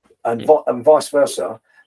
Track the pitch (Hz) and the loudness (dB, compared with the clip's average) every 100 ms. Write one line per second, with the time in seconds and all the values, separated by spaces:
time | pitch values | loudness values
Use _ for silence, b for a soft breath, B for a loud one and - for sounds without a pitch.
0 | _ _ - 117 120 151 - 123 131 151 | _ _ -6 -4 2 2 2 -2 2 2
1 | - 143 139 - - - b b | 2 -2 -2 -4 -10 -12 b b